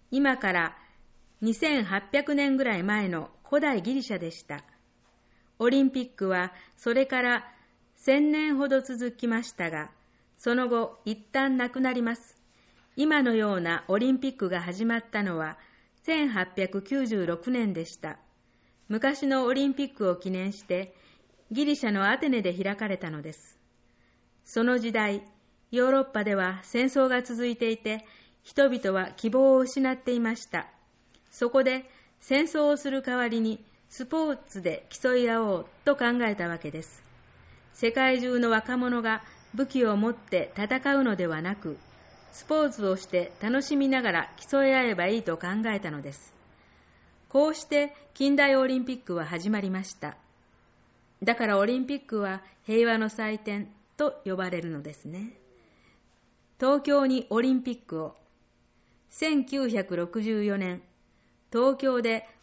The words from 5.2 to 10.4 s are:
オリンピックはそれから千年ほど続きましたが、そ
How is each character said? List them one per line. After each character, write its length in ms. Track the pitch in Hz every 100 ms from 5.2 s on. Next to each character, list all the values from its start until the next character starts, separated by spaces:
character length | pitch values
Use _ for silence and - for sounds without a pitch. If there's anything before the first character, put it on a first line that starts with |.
| _ _ _ _
オ 100 | 233
リ 120 | 269
ン 100 | 269
ピ 100 | 262
ッ 140 | 247 -
ク 120 | 190
は 260 | 185 185 - - _
そ 160 | 240
れ 120 | 233 269
か 160 | 262
ら 220 | 247 240 - - _ _ _ _
千 360 | - 269 302
年 240 | 302 311 277
ほ 120 | 277
ど 140 | 269
続 300 | 262 247 247
き 160 | 240 240
ま 160 | 226
し 80 | 233
た 180 | - 170
が、 220 | 156 151 _ _ _ _
そ 160 | _